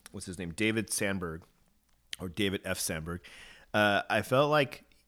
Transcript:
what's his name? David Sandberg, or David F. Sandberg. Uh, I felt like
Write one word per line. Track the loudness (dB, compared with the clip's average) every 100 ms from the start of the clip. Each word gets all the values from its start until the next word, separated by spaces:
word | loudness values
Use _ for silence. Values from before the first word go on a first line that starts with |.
| -16
what's | -14 -10
his | -8
name? | -8
David | 0 0 0 -2
Sandberg, | -2 -2 -2 -4 -8 -14 _ _ _ _ _ _ -10
or | -8
David | -2 0 0
F. | -4 -4
Sandberg. | -4 -4 -6 -8 -10 -20 -20 -20 -2
Uh, | 4 4 4 2
I | 0
felt | 2 4 4
like | 4 2 -2 -20 _